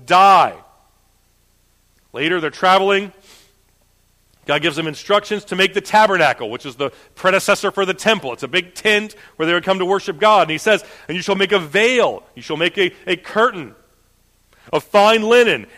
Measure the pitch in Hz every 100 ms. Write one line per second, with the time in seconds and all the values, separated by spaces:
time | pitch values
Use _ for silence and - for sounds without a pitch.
0 | 123 175 196 185 127 82 - _ _ _
1 | _ _ _ _ _ _ _ _ _ _
2 | _ 120 156 180 156 - 185 190 196 196
3 | 202 - _ - _ _ _ _ _ _
4 | _ _ _ _ - 147 160 147 160 143
5 | - 208 202 208 - 185 190 196 - 214
6 | 214 185 147 117 113 120 143 123 139 -
7 | _ - 185 185 - 196 202 196 190 185
8 | 214 214 139 117 127 175 180 - 220 208
9 | 214 - - - 160 175 170 190 180 196
10 | - 151 214 214 156 156 220 208 - -
11 | - 175 175 190 196 202 151 180 226 254
12 | 175 110 - - - 151 175 202 180 -
13 | - 175 - 214 247 196 120 - _ _
14 | _ _ _ _ _ _ - 156 - 208
15 | 208 226 214 240 233 139 98